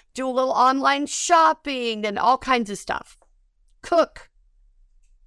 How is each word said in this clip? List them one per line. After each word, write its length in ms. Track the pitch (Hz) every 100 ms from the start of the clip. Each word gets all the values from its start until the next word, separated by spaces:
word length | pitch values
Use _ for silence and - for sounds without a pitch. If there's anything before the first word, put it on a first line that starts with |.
| _
do 140 | - 262
a 20 |
little 220 | 254 262
online 560 | - 254 269 269 277 285
shopping 960 | - - 339 320 311 294 262 233 214 208
and 140 | 202
all 180 | 226 254
kinds 320 | - 254 208
of 80 | 196
stuff. 400 | - - - _ _ _ _ _ _ _
Cook. 480 | - 339 - - - _ _ _ _ _ _ _ _ _